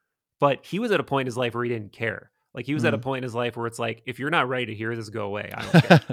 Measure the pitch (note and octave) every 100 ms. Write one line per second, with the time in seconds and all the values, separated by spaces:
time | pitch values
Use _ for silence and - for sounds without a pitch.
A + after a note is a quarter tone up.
0 | _ _ _ _ C#3+ C3+ - F3+ A#3 F3+
1 | - C#3 C3 A#2 B2 A#2 A#2+ A#2 G2 -
2 | A2+ G2 - _ _ - C3+ D3 A2 A2
3 | B2+ C3 B2+ A#2 A#2+ A#2+ A#2 A2+ A#2 A#2
4 | - B2 C#3 E3 B2+ B2+ A#2 G#2+ A2+ A#2
5 | A2 A2 G2+ G#2 G#2 - - F3 - E3
6 | -